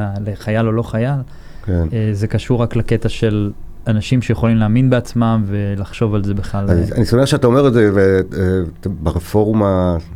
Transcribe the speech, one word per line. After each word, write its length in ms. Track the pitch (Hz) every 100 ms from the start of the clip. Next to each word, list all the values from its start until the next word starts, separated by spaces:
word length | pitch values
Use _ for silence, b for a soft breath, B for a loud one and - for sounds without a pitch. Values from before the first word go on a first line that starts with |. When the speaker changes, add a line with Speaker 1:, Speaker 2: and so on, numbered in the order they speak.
| 101 101 104
Speaker 1:
לחייל 420 | 101 110 110 113
או 40 |
לא 100 | 113
חייל, 360 | 113 110 123 139 127 B B B -
Speaker 2:
כן. 180 | 87 80
Speaker 1:
אה, 160 | 117 110
זה 140 | 101 110
קשור 340 | 110 - 120
רק 120 | 117 117
לקטע 340 | - 113 110
של 420 | - 113 104 101 - - - -
אנשים 340 | 107 - 127
שיכולים 360 | 110 117 117 113
להאמין 320 | 107 117 131
בעצמם 540 | 123 - 120 117 113 101
ולחשוב 680 | 104 101 101 98 - 113 104
על 80 |
זה 100 | 98
בכלל. 360 | 101 95 101 98
Speaker 2:
אני, 120 | 85 87 127
אני 100 | 98
שמח 200 | 117 135
שאתה 220 | 147 123
אומר 200 | 127 139
את 60 |
זה, 180 | 117 104
ו-, 280 | 98 95 95 90 -
אה, 20 | 92 95 82 - 98
ברפורמה 1120 | 80 78 82 - 104 107 107 101 92 90 85 -